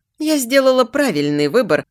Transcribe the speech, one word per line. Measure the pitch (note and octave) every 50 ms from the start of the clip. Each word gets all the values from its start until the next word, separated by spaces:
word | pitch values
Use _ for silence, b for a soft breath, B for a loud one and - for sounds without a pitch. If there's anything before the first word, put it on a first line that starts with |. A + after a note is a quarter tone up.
| _ _ _ -
Я | D#4 D#4 D#4
сделала | C#4+ B3+ A3+ C4+ C#4 C4 C4 B3+ B3+ B3+
правильный | B3 - C#4+ C#4+ B3+ D#3+ D3 C#3+ D3 D3 D3 D3 C#3+
выбор, | D3 A#3+ B3+ F3+ D3+ C#3+ - _